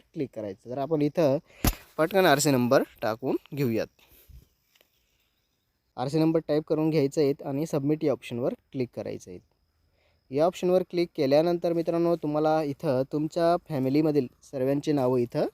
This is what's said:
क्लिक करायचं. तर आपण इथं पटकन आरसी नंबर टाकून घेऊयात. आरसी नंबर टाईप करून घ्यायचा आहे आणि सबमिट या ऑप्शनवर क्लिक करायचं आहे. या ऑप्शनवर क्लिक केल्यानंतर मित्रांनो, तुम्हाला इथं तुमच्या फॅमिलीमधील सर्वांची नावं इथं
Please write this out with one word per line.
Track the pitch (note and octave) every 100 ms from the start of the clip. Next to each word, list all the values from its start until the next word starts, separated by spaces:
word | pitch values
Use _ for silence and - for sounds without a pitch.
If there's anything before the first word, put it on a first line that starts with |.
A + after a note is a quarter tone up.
| -
क्लिक | E3 C3 -
करायचं. | G#2 F#2+ A#2
तर | C3
आपण | C#3 D#3
इथं | D3 D#3+ E3 C#3+ - - - - - -
पटकन | D#3+ F#3+ F3+
आरसी | C#3 D3
नंबर | C3 A#2+ C#3 - -
टाकून | A2+ A2 C3 A#3 -
घेऊयात. | C#3+ C3+ A2 E2+ _ _ _ _ - - _ _ _ _ _ _ _ _ _ _ _ _ _ _ -
आरसी | C3 D#3
नंबर | D#3+ D#3+ D#3+
टाईप | D3+ D#3
करून | D3+ D#3+
घ्यायचा | D#3 C#3 D#3+
आहे | C#3 D3 D3
आणि | C#3 D#3+
सबमिट | D3+ C#3 D#3
या | D3+
ऑप्शनवर | A#2+ - A#2+ C#3+ A#3+ _
क्लिक | C#3 A#2+ -
करायचं | G#2 G#2 -
आहे. | F2+ _ _ _ _ _ _ _ _ - C3
या | E3+
ऑप्शनवर | - F3+ F#3
क्लिक | F3+ F3 F3 -
केल्यानंतर | C3+ C#3+ E3+ F3 F3
मित्रांनो, | E3+ E3 E3+ E3+ E3+
तुम्हाला | D3+ D3+ D#3 D#3
इथं | D3+ C#3 E3 B2+ C3+
तुमच्या | D3+ D#3 F3 E3+ F3 -
फॅमिलीमधील | D3+ C3 C#3 D#3 D3 B2 _
सर्वांची | - C#3+ C3 C#3+ D3+
नावं | D3 B2+ B2+
इथं | A#2+ D3 A#3